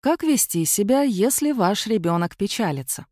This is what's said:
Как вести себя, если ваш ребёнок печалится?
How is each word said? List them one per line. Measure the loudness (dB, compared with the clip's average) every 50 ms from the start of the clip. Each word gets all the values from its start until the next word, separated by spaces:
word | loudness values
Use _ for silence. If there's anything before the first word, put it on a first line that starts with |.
Как | 2 0 0 2 2
вести | 2 2 2 0 0 0 -2 0
себя, | 0 0 0 2 2 2 2 2
если | 0 0 2 0 0 0 0 0 0
ваш | 0 2 2 2 2 0 -2
ребёнок | -2 -2 0 0 0 0 0 0 -2 -4
печалится? | _ -6 -4 -2 -2 -2 -2 -2 -4 -6 -8 -10 -10 -10 _